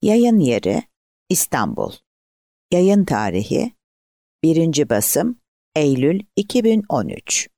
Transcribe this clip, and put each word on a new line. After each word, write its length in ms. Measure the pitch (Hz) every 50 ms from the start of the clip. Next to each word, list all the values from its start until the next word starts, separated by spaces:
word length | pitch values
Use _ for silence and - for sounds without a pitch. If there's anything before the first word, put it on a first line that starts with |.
| -
Yayın 360 | 208 214 233 233 240 226 214
yeri 440 | 165 131 117 104 - 90 101 - - _ _ _ _ _ _ _ _ _
İstanbul. 640 | 185 - - - - 139 107 82 57 - - - - - _ _ _ _ _ _ _ _ _ _ _ _ _ _ -
Yayın 320 | 180 180 190 202 208 190
tarihi 680 | - 156 104 107 101 85 92 104 - - - - 240 _ _ _ _ _ _ _ _ _ _ _ _ _ _ -
birinci 460 | 160 165 160 165 165 156 143 147 123
basım 500 | 123 101 104 - - 143 170 240 247 _ _ _ _ _ _ _ _
Eylül 440 | 156 151 143 135 127 131 143 170 196 - _ _
iki 280 | - 208 - - 247 226
bin 200 | 226 220 220 208 -
on 200 | - 123 104 78
üç. 400 | - - - - - - - - _